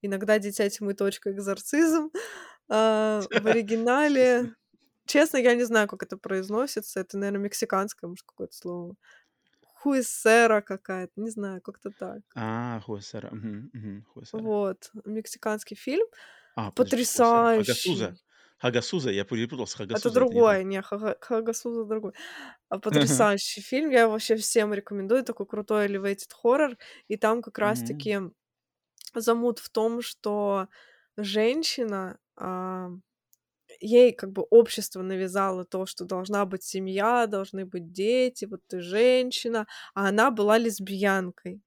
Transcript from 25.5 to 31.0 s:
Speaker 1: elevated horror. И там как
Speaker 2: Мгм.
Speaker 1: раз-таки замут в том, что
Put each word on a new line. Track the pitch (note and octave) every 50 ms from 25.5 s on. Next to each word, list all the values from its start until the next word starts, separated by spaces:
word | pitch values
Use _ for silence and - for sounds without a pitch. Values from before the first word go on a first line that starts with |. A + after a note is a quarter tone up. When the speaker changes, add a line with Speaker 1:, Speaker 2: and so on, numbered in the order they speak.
| - G#3 G#3 - A3 G#3+ G#3 G3+
Speaker 1:
elevated | G3+ G3 F#3+ G3+ G3+ G3 - - - _ _
horror. | A#3 B3 D4 D#4 C#4 A#3+ _ - - - - _ _
И | G#3
там | G#3+ - G#3+ A3 A#3+ A3+
как | - _ -
Speaker 2:
Мгм. | G#3+ G#3 G#3+ A#3+ A#2 A#2 D3 D3+ C#3 G#3+
Speaker 1:
раз-таки | G#3 G3+ F#3+ E3+ _ _ _ _ _ _ _ _ _ _ _ _ _ _ - - _
замут | A#3 A3 A#3 A#3 A#3 A#3+ B3 A3+ -
в | - -
том, | _ A3+ A3 A3+ A#3 A#3+ A#3
что | - - _ - G#3 G#3 G#3 G#3 G3+ G3 G3 F#3+ G3 _ - - _ _ _